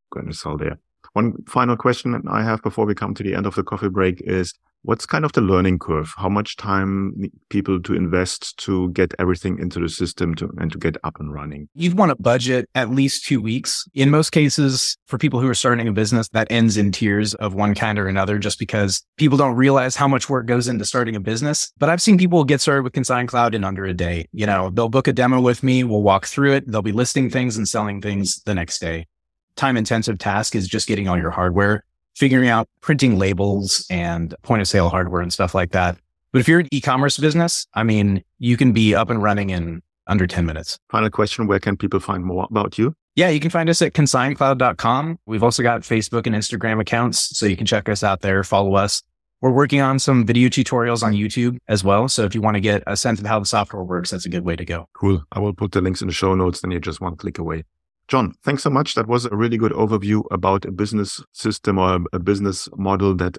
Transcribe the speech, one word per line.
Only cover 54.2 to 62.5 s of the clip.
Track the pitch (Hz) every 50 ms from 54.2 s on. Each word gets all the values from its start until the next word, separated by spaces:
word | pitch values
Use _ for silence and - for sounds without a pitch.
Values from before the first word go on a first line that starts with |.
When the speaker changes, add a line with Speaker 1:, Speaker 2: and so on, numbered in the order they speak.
| -
Speaker 2:
a | 90
good | 90 90 87
way | 87 82
to | 82 82
go. | - - 85 82 - _
Speaker 1:
Cool. | - - 98 98 85 - - -
I | 98
will | 104 104 95
put | - 107 95 -
the | 101
links | 90 95 92 - 104
in | 95
the | 85
show | - 95 95 95
notes, | 92 92 90 90 -
then | - 92
you're | 90 87
just | 80 87 80 -
one | 92 87 85
click | 80 - 92 - -
away. | 85 82 80 80 80 - _ _ _ _ _ _ _ -
John, | - 131 113 - - - _
thanks | - 143 135 -
so | 151
much. | 131 135 156 - -
That | - 113 107
was | 120 123 120
a | 120 104
really | 104 113 117 117
good | 110 113 104 -
overview | - 110 104 110 104 98 104 107 107 - -
about | 101 92 87 95 95 95 -
a | -
business | 95 90 104 104 110 104 101 92 - - - - _
system | - - 113 104 - - 107 98
or | 95 92 95 92 87 82 87 -
a | 92
business | 87 98 104 98 101 98